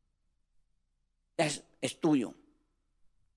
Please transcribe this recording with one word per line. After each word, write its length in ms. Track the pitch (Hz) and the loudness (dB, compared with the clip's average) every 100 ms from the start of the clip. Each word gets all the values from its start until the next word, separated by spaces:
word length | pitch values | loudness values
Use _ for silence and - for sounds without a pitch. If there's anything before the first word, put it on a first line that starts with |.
| _ _ _ _ _ _ _ _ _ _ _ _ _ - | _ _ _ _ _ _ _ _ _ _ _ _ _ -4
Es, 260 | 151 139 - - | -2 -4 -12 -8
es 180 | 131 - | -8 -2
tuyo. 360 | 165 147 104 - - _ _ _ _ _ - _ _ | 2 2 0 -8 -20 _ _ _ _ _ -20 _ _